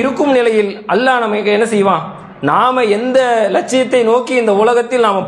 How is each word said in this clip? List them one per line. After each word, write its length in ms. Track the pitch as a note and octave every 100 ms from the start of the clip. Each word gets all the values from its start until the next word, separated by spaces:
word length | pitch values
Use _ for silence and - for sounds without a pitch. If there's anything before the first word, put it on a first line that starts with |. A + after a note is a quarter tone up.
இருக்கும் 320 | C4 C4+ C#4+ C4
நிலையில் 340 | A#3 A3 G3+ G3+ -
அல்லாஹ் 260 | F#3 C4 B3+
நமக்கு 260 | A3 G#3 G3+ G#3
என்ன 100 | A3+
செய்வான், 320 | G#3+ G3 E3 D#3+ - - - C#3
நாம 340 | E3+ B3 B3+ A3+ G#3
எந்த 220 | B3+ C4 B3 A#3 G#3+ -
லட்சியத்தை 440 | C4+ C4 A#3+ B3+ A3
நோக்கி 260 | A#3+ A#3+ B3+
இந்த 140 | A3 G3+
உலகத்தில் 440 | A3 A#3 A#3+ B3+ A3+
நாம 140 | G3